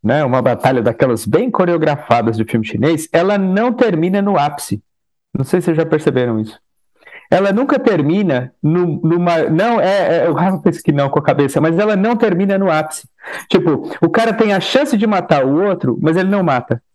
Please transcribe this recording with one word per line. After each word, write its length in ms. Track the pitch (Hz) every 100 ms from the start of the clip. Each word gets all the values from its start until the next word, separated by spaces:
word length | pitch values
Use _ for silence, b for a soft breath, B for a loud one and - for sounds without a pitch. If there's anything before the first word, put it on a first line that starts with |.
né, 200 | 107 139
uma 180 | 139 127
batalha 400 | 123 117 - 131
daquelas 440 | 117 110 131 113 -
bem 240 | 147 254
coreografadas 880 | - 180 170 156 139 - 117 113 110
de 60 | 110
filme 200 | 117 107
chinês, 420 | - 135 156 -
ela 260 | 165 185 202
não 360 | 190 190 240
termina 480 | 240 233 165 175 202
no 160 | 202 185
ápice. 440 | 143 143 - 104 _ _ _ _ _ -
Não 80 |
sei 160 | 135 180
se 40 | 175
vocês 120 | 160
já 80 | 160
perceberam 540 | 156 156 127 123 110
isso. 200 | 110 - _ _ _ _ B B B
Ela 220 | 180 196
nunca 280 | 202 269 285
termina 720 | 240 185 143 185 190 127 131 _
no, 400 | 151 175 175 147
numa, 420 | 160 175 175 165 -
não, 320 | 160 220 233
é, 440 | 180 196 175 165 165
é, 40 |
o 40 |
Rafa 260 | 143 180 190
pensa 200 | 175 156
que 80 | -
não 180 | 143 139
com 80 | 147
a 60 |
cabeça, 360 | 147 143 139 147
mas 180 | 156 165
ela 160 | 214 202
não 200 | 214 233
termina 400 | 226 175 196 196
no 120 | 196
ápice. 380 | 156 151 - - _ B B B
Tipo, 420 | 185 160 135 - -
o 100 | 165
cara 220 | 226 226
tem 220 | 202 220
a 60 | 196
chance 360 | - - 285 220
de 120 | 220
matar 360 | 196 165 147
o 200 | 135 147 202
outro, 320 | 185 131 117
mas 160 | 151 170
ele 120 | 185
não 140 | 202
mata. 380 | 170 127 - 117 _